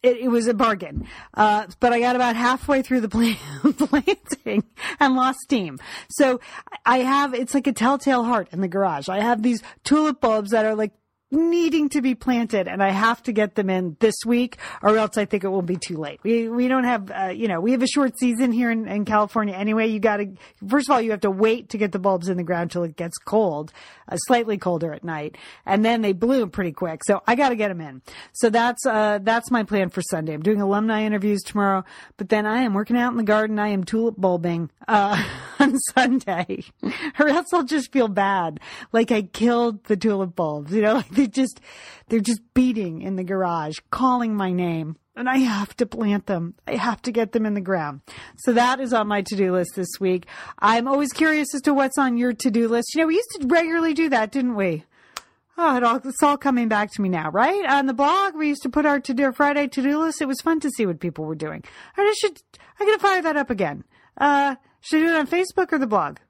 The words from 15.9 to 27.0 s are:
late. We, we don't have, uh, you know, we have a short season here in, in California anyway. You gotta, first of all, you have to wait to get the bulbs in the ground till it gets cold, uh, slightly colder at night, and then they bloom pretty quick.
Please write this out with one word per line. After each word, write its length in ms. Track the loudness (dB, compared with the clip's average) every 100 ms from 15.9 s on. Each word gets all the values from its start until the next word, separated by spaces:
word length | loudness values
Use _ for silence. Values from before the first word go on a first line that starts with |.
| -8
late. 220 | -8 -6
We, 260 | 0 0 0
we 180 | 0 2
don't 160 | 2
have, 260 | 2 -2 -4
uh, 180 | -6 -4
you 200 | -2 -2
know, 140 | 0
we 100 | 0
have 100 | 2
a 60 | 2
short 320 | 2 0 0
season 320 | -2 2 0
here 180 | 2 0
in, 180 | 0 -4
in 180 | -4 0
California 500 | 2 2 0 -4 -4
anyway. 320 | -2 0 0
You 120 | 0
gotta, 340 | 0 0 -6 -10 -20 _ 0
first 220 | 0 4
of 40 |
all, 80 | 2
you 100 | 2
have 100 | -2
to 100 | -2
wait 380 | 2 2 2 -4
to 80 | -4
get 160 | -2
the 60 | 0
bulbs 280 | 0 0 -2
in 80 | -4
the 80 |
ground 280 | -2 -2 -2
till 120 | -4
it 140 | -6 -6
gets 200 | -10 -10
cold, 540 | -2 0 0 -2 -8 -14 -20 -20 -12
uh, 80 | -10 0
slightly 300 | 0 0 -4
colder 360 | -2 -4 -4
at 120 | -8 -8
night, 320 | -8 -10 -14 -20 -16 0
and 200 | 2 2
then 160 | 2
they 100 | 0
bloom 380 | 0 2 2 0
pretty 240 | -4 -6
quick. 280 | -4 -6 -4